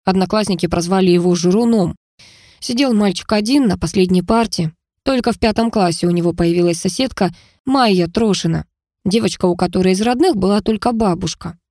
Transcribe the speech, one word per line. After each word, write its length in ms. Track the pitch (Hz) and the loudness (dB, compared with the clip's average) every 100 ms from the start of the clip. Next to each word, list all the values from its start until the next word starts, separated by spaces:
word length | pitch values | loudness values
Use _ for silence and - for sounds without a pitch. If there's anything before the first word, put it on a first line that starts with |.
| - | -2
Одноклассники 640 | 190 180 214 208 180 170 | 0 0 -2 -2 -2 -2
прозвали 440 | 175 175 190 185 | -2 0 2 4
его 240 | 175 180 175 | 4 2 2
жируном. 600 | 175 208 233 226 170 - _ _ - - - - - | 2 2 2 2 0 -4 _ _ -20 -20 -20 -14 -6
Сидел 280 | 240 269 214 | -2 0 2
мальчик 360 | 202 180 - | 0 -2 -2
один 360 | 208 214 285 233 | -2 2 2 2
на 100 | 180 | 0
последней 460 | - 196 180 180 | -2 0 2 2
парте. 500 | 180 226 226 - 160 - _ _ | 2 0 0 -2 -6 -8 _ _
Только 280 | - 262 233 | -4 -2 -2
в 60 | - | 0
пятом 320 | 226 208 226 | 0 0 0
классе 380 | 220 175 165 175 | 0 0 0 0
у 20 | |
него 240 | 175 170 | 0 0
появилась 460 | 170 170 175 175 170 | 0 0 2 0 0
соседка 520 | 185 - 262 - 180 - _ _ | -4 -2 -4 -2 -4 -4 _ _
Майя 440 | - 269 233 185 170 | -2 0 2 2 0
Трошина, 580 | 214 220 180 165 165 - _ _ _ 190 | 0 0 0 -2 -4 -6 _ _ _ -2
девочка, 400 | 226 208 - 180 | 0 0 0 0
у 100 | 175 | 0
которой 380 | 175 185 185 | -2 0 2
из 80 | 190 | 2
родных 340 | 233 247 370 220 | 0 2 2 2
была 260 | 185 202 | 0 0
только 300 | 220 220 247 | 0 -2 -2
бабушка. 680 | 226 214 175 170 - 165 - _ | 0 0 -2 -4 -8 -14 -16 _